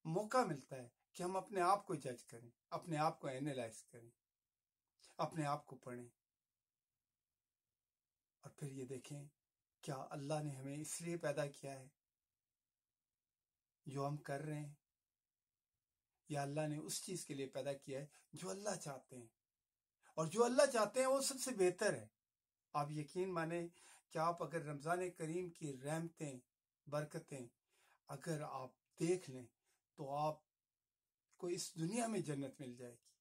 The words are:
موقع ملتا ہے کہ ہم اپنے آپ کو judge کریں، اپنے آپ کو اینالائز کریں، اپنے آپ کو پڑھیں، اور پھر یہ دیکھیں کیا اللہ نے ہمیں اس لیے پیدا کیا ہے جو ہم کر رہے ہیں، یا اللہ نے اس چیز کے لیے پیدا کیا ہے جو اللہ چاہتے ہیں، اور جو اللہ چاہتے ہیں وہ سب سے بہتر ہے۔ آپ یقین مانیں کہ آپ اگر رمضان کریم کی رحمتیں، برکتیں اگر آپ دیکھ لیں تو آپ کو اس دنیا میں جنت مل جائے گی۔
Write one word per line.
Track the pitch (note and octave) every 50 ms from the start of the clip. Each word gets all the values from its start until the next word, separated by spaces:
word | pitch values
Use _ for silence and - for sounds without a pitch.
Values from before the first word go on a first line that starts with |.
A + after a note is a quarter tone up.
| -
موقع | D#3+ D#3+ G3 G#3+ G#3+ B3+
ملتا | B3+ A#3 F3+ D3+ B2+ - - C#3
ہے | B2+ B2 A#2+ - _ _ _ -
کہ | - F3
ہم | F3+ F#3+
اپنے | F#3+ F#3 - G#3 F#3+
آپ | F3 F3+ G3+ G3+ -
کو | - E3
judge | C#3+ - C3 B2 - -
کریں، | - A#2 A#2 A#2+ A#2+ - _ _ _
اپنے | F3 D#3 - E3+ D#3
آپ | D3+ D#3 D#3+ D#3 -
کو | -
اینالائز | C#3 C3 C3+ C#3+ D3 C3 B2+ A#2 A2 - - -
کریں، | - - A#2 A2+ A#2 - _ _ _ _ _ _ _ _ _ _ _ _ _ _ _ _ _ - - -
اپنے | - D#3+ D3+ - D#3+ D3
آپ | C#3+ C#3+ D3+ -
کو | - G#3
پڑھیں، | - - B2+ B2 A#2+ B2 A#2+ - _ _ _ _ _ _ _ _ _ _ _ _ _ _ _ _ _ _ _ _ _ _ _ _ _ _ _ _ _ _ _ _ _ _ _ _ _ _ _ _ _ _ _ _ _
اور | - C#3+
پھر | - - D3+ C3+
یہ | C3+ C3+ B2+
دیکھیں | B2 C3+ B2 - - D3 C#3+ C#3+ D3 - _ _ _ _ _ _ _ _ _
کیا | - D#3+ C3+ C3+ - -
اللہ | E3 D3 C#3 D3 D#3 D3+ D3+
نے | D3
ہمیں | C3+ C3 C3+ C#3 C#3+
اس | D3+ D#3 - - -
لیے | E3+ E3+ E3+
پیدا | E3 E3 D3 C#3 D3+ C#3+
کیا | C#3+ - - - C3+ C3+ C3+
ہے | C3 C#3+ - _ _ _ _ _ _ _ _ _ _ _ _ _ _ _ _ _ _ _ _ _ _ _ _ _ _ _ _ _ _ _ _ _ _ _ _ _ _
جو | D#3 C3 C#3+ C#3
ہم | C#3+ D3
کر | D3 - - C#3 C#3
رہے | D3 D3+ D3+ D3
ہیں، | D3 D3 D3 - _ _ _ _ _ _ _ _ _ _ _ _ _ _ _ _ _ _ _ _ _ _ _ _ _ _ _ _ _ -
یا | D3 C#3
اللہ | C#3+ C#3+ C#3+ D3+ D#3
نے | D3+ D3
اس | D3+ D#3+ - - - -
چیز | G3+ F3+ E3 -
کے | - C#3+
لیے | C#3 C3+
پیدا | C3 - C#3 C3 C#3+ C#3
کیا | - - C#3+ C3 C#3
ہے | D3 - - - - _ -
جو | C#3+ E3+ F#3
اللہ | F#3+ G3 G#3 G#3 F#3+
چاہتے | - - D3+ C3+ B2+ - - C3
ہیں، | B2 A#2 A2 _ _ _ _ _ _ _ _ _ _ _ _ _ _ _ - _
اور | D#3 D#3+
جو | D#3 F3+ A3+ B3
اللہ | A#3+ B3+ C#4+ C#4+ C4+ A#3
چاہتے | A3 G#3 G#3 - B3+
ہیں | C4
وہ | C4 C4+ C#4
سب | C4+ - C4 C4
سے | - C4
بہتر | A#3+ F#3+ F#3 F3+ F3+ - A3 G3 D3+
ہے۔ | A2+ G#2+ - - _ _ _ _ _ _ _ _ _ _ _ -
آپ | D3 D3 D3+
یقین | D3+ D3+ D3 - - F3+ F#3 F#3+ F3+
مانیں | E3+ D#3+ E3 E3+ E3+ E3+ E3+ - - - - - - _ _
کہ | -
آپ | D#3+ D#3+ E3+ E3+ F3 E3+
اگر | C#3+ E3 E3 D3
رمضان | D3 D3 C#3 C#3 D#3+ F3 F3+ F#3 F3
کریم | F3 - D#3+ D#3 E3 F3+ F#3 E3+
کی | E3 - D#3+ C#3+ C3+
رحمتیں، | B2 C3 C#3+ D#3+ E3 E3+ E3 - - D#3+ C#3+ B2+ B2 - _ _ _ _ _ _ _ _
برکتیں | C#3+ C#3+ D3+ D3+ D3 - E3 - - D3+ C3 A#2+ A2+ - _ _ _ _ _ _ _ _ _ _
اگر | - C#3+ C#3+ - E3+ D#3 D3
آپ | D3 C#3 C3+ C3 B2+ B2+ - _ _ _ _ -
دیکھ | E3 E3+ F#3 F3+ - C#3
لیں | C3 C3 A#2+ - _ _ _ _ _ _ _ _ _
تو | - D3 C3+ C#3+
آپ | D3 D3+ D#3 D3+ - _ _ _ _ _ _ _ _ _ _ _ _ _ _ _ _ _ _ _
کو | - F#3
اس | F3 F3 F3 - - -
دنیا | E3 D#3+ F3 A3 B3 A3+
میں | A3+ G#3+ F#3
جنت | D#3 D3 C#3+ C#3 C#3 B2 - -
مل | C3+ B2 A#2+
جائے | B2+ B2 A#2+
گی۔ | A#2+ - _ _ _ _